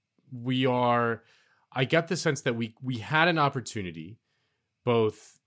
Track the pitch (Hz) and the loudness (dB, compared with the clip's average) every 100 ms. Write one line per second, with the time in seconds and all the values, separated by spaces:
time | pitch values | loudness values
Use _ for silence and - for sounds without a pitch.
0 | _ _ - 127 123 127 131 123 123 120 | _ _ -16 -10 -4 0 2 2 2 2
1 | 117 110 _ _ _ _ _ 123 135 160 | 2 -2 _ _ _ _ _ -4 2 2
2 | 165 165 165 135 131 117 113 - 127 120 | 0 -2 -2 0 -2 -2 -4 -6 -8 -6
3 | 107 156 170 165 143 135 104 110 92 80 | -2 2 2 4 2 0 -8 -8 -8 -10
4 | 82 113 _ _ _ _ _ _ 123 117 | -14 -18 _ _ _ _ _ _ 0 2
5 | 107 - - - | 2 -2 -20 -20